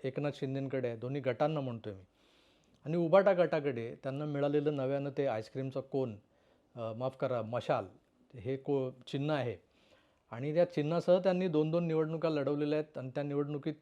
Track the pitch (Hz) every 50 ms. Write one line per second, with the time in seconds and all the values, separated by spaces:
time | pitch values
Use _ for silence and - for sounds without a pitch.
0 | - 131 - - 143 147 139 - 143 131 135 135 135 135 135 131 123 120 117 113
1 | 113 127 135 147 127 131 127 - 151 151 160 151 135 131 117 113 - 107 98 95
2 | 95 - _ _ _ _ _ _ _ _ _ _ _ _ _ _ - 147 156 175
3 | 170 160 165 196 190 202 196 175 175 151 - 160 139 147 131 117 117 117 - -
4 | - 139 135 139 151 151 143 143 143 147 143 151 143 151 151 139 131 131 139 139
5 | 139 143 131 - 139 139 113 110 113 - - 135 135 135 131 139 127 - - 139
6 | 131 120 104 101 - _ _ _ _ _ _ _ _ _ _ 127 113 110 113 113
7 | 127 131 - - 147 127 127 117 110 110 117 120 - - 147 120 101 92 - -
8 | _ _ _ _ _ _ - 127 92 127 135 135 131 - 143 139 131 127 127 127
9 | - - - 139 139 151 156 143 123 120 104 85 - _ _ _ _ _ - _
10 | _ _ _ _ _ _ 113 117 131 151 151 170 175 175 - 160 147 147 165 170
11 | - - 180 185 180 190 180 180 185 185 156 151 156 160 156 175 175 165 160 160
12 | 156 156 160 160 156 165 156 147 139 139 147 147 151 147 151 151 151 151 - -
13 | 127 131 127 147 143 147 143 143 147 143 151 143 135 160 147 -